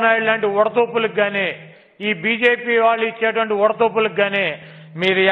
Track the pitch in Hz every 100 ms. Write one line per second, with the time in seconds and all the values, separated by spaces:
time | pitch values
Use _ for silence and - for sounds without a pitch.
0 | 226 226 220 220 208 202 214 220 233 233
1 | 220 - 208 202 180 151 156 - _ -
2 | 208 185 214 226 240 240 233 233 226 226
3 | 226 226 220 220 220 208 214 220 226 202
4 | 220 175 202 196 180 147 - - - 156
5 | 185 190 190